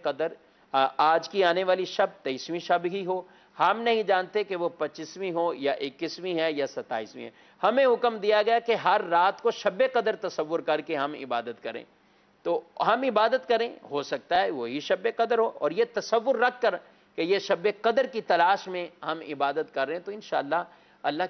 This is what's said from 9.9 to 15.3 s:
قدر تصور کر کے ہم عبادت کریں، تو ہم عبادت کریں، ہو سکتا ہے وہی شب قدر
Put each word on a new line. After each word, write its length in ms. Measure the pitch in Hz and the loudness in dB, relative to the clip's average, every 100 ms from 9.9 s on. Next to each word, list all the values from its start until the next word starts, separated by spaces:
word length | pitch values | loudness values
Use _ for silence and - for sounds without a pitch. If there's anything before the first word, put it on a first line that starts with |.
قدر 240 | 254 214 220 | 2 0 -2
تصور 440 | 180 - 156 165 | -4 -4 -2 -2
کر 200 | 143 156 | 0 -2
کے 160 | 156 151 | 0 -2
ہم 160 | 143 | -2
عبادت 500 | 147 131 120 117 113 | -4 -4 -4 -4 -8
کریں، 220 | 120 113 - _ _ _ _ _ | -10 -10 -14 _ _ _ _ _
تو 180 | - 170 - - 165 | -2 -2 -2 -2 2
ہم 160 | 233 | 2
عبادت 460 | 262 214 220 254 254 | 2 2 2 0 0
کریں، 260 | 226 233 - - | 0 0 -8 -8
ہو 120 | 143 | -6
سکتا 400 | 139 139 - 175 | -4 -6 -2 0
ہے 80 | 196 | 0
وہی 300 | 151 117 139 | -2 -4 -4
شب 280 | - 185 214 220 | -2 -2 0 0
قدر 220 | 226 | 0